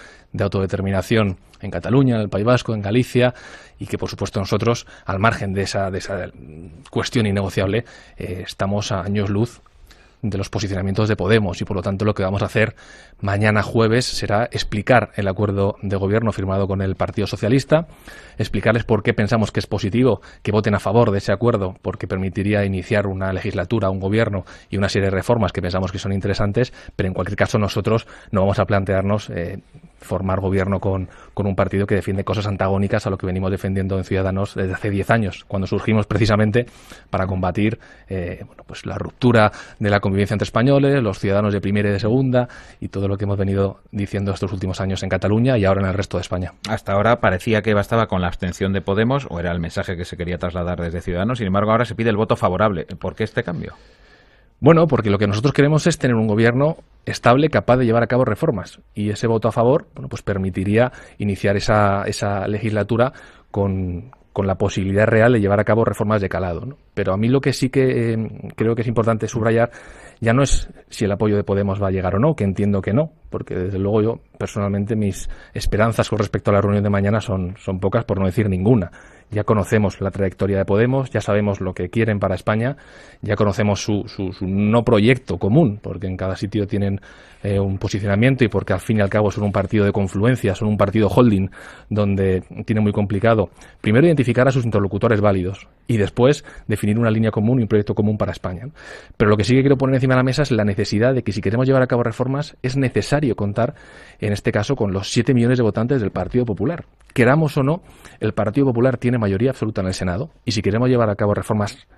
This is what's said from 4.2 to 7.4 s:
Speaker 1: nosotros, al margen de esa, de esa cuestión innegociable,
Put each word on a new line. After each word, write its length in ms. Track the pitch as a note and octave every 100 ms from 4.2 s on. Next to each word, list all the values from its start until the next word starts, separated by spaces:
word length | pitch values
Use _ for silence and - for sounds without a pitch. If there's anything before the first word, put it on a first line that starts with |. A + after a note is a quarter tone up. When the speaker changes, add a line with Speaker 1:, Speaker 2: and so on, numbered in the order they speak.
| F#2+ -
Speaker 1:
nosotros, 460 | F#2 G#2+ A2 A#2+ - - -
al 120 | F#2+
margen 360 | A2 F2+ G2+
de 100 | F#2+
esa, 260 | F#2+ G2+ G2
de 80 | F#2+
esa 300 | - F#2+ F2 - C2 D#2 E2+ D#2 -
cuestión 340 | A#2 - B2+ G#2+
innegociable, 600 | G2